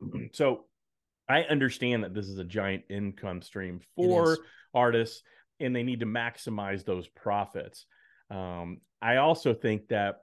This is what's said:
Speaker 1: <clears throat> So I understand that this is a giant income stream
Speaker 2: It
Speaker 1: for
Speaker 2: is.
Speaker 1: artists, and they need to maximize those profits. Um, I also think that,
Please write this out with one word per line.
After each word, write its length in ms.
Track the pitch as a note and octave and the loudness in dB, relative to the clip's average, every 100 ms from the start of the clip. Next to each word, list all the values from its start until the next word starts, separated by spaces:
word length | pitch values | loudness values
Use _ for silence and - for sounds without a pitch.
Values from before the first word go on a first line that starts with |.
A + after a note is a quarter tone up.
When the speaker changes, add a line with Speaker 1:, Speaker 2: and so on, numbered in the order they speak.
Speaker 1:
<clears throat> 320 | - - A#2 | -10 -10 -8
So 320 | - C#3 B2 - _ _ _ _ _ - | 0 2 2 -4 _ _ _ _ _ 0
I 120 | C#3 | 2
understand 600 | D3 D3+ C3 - B2 A#2+ | 2 2 2 0 0 0
that 100 | G2 | -2
this 140 | G2 G2 | -6 -6
is 100 | F#2+ | -8
a 40 | |
giant 400 | F2 G#2 G2 F#2+ - | -6 -2 -2 -2 -6
income 520 | G2+ G2+ G2 G2+ F2+ | -6 -6 -6 -8 -8
stream 400 | - G2+ F#2 F2+ | -10 -8 -8 -10
Speaker 2:
It 40 | - - | -8 0
Speaker 1:
for 380 | F3+ F3+ E3 | 2 6 4
Speaker 2:
is. 60 | D#3+ - - - | 2 -2 -20 -4
Speaker 1:
artists, 480 | B2+ A#2+ A#2 A2+ - - _ _ - | 2 4 4 2 -4 -20 _ _ -6
and 160 | B2+ B2 | -2 -2
they 80 | |
need 160 | A#2+ A#2+ | -2 -2
to 40 | A2+ | -2
maximize 760 | A#2 A#2 - - G#2+ G2+ G2 - | -2 -4 -6 -8 -6 -4 -4 -4
those 220 | F#2 F2+ | -4 -6
profits. 800 | _ A2 G2+ G2+ - - - - _ _ _ - | _ -2 -2 -2 -6 -12 -14 -20 _ _ _ -12
Um, 500 | G2 F2+ F2 E2+ F2+ _ _ | -10 -8 -8 -8 -10 _ _
I 160 | A2+ B2+ | 2 4
also 360 | D3+ D#3+ C#3 | 4 4 2
think 360 | A2+ A#2 G#2+ - | 2 2 -2 0
that, 320 | G#2+ G2+ G2 | 0 0 -2